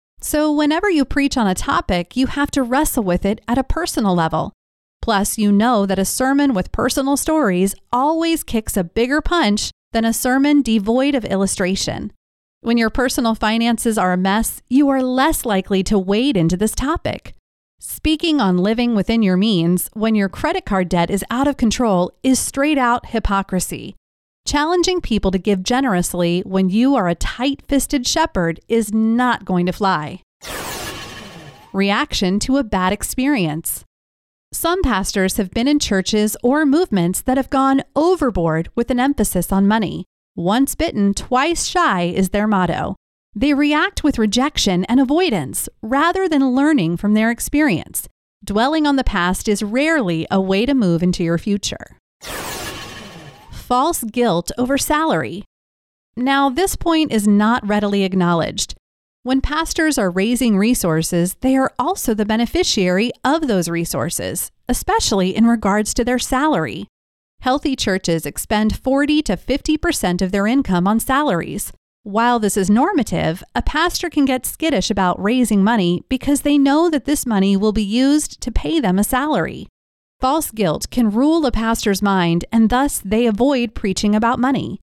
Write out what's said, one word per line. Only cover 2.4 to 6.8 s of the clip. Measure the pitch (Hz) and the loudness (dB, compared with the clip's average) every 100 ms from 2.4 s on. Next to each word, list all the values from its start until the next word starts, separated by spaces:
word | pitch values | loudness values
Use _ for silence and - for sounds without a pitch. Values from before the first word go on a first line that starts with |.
| 285 | -2
to | 285 | 0
wrestle | 233 262 311 254 | 0 0 0 0
with | 190 175 | 0 0
it | 196 214 - | 0 -4 -2
at | 247 | -2
a | |
personal | - 320 339 302 208 | 0 -2 -2 -2 0
level. | 175 160 156 156 - _ _ _ - | 2 0 -2 -4 -10 _ _ _ -8
Plus, | 226 202 208 - | -2 0 0 0
you | 208 | 2
know | 202 233 220 196 | 4 4 2 0
that | 190 | 0
a | |
sermon | 190 - 262 277 277 | -2 0 0 2 2
with | 196 - | 0 -2
personal | - | -2